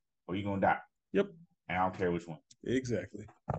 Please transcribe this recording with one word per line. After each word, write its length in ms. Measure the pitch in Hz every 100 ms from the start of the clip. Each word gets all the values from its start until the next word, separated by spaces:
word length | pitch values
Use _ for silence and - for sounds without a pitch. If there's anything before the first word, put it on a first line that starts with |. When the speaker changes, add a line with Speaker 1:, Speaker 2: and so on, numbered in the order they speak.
| _ _ -
Speaker 1:
or 80 | 95
you 80 |
gonna 160 | 101 98
die. 200 | 95 - - _ _
Speaker 2:
Yep. 160 | 95 101 - - _ -
Speaker 1:
And 80 | 90
I 60 |
don't 140 | 92 95
care 140 | 90
which 160 | 85 85
one. 120 | 80 _ - -
Speaker 2:
Exactly. 600 | 127 123 107 - 104 101 - -